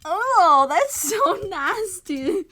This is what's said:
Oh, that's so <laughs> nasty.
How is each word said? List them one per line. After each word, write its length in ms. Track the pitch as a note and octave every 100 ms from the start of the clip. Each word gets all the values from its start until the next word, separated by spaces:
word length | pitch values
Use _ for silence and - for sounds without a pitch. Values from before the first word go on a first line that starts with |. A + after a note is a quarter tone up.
Oh, 600 | - F4 A#4+ B4+ F4+ C#4+ C4+
that's 300 | D4 C#5 -
so 400 | D4+ G#4 C5 G4
<laughs> 60 | G4+
nasty. 960 | F4+ C#4 A4 G#4+ - - C#4+ C4 G4 F4